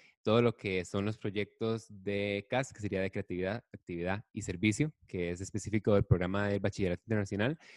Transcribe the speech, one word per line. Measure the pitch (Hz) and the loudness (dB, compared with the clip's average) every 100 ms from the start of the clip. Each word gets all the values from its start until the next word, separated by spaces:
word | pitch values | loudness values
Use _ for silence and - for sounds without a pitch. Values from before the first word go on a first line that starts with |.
| - _ | -20 _
todo | 110 113 | 4 6
lo | 120 - | 4 2
que | 104 92 | -2 -2
son | 87 101 | -2 -2
los | 101 110 | -2 -2
proyectos | 110 98 101 - 113 113 - | -4 -4 -6 -4 -2 -2 -6
de | 104 95 101 101 101 - | -10 -4 -2 0 -2 -2
cas, | 123 139 | -2 -2
que | - | -6
sería | 104 95 | -4 -2
de | 95 | -2
creatividad, | 104 - 87 92 113 - | -4 -6 -4 -2 -4 -10
actividad | - - 85 87 101 - | -16 -10 -4 -4 -4 -6
y | 107 | -8
servicio, | 101 87 107 104 156 - - | -8 0 2 2 -2 -4 -8
que | 92 87 | -4 -4
es | 90 | -4
específico | 95 104 - 107 - | -6 -8 -2 0 4
del | 101 | 4
programa | - 90 90 98 101 | 6 2 2 0 0
del | 101 | 0
Bachillerato | 98 - 95 87 | 0 0 0 -2
Internacional, | - 107 101 98 117 160 - | 0 -2 0 0 0 0 -10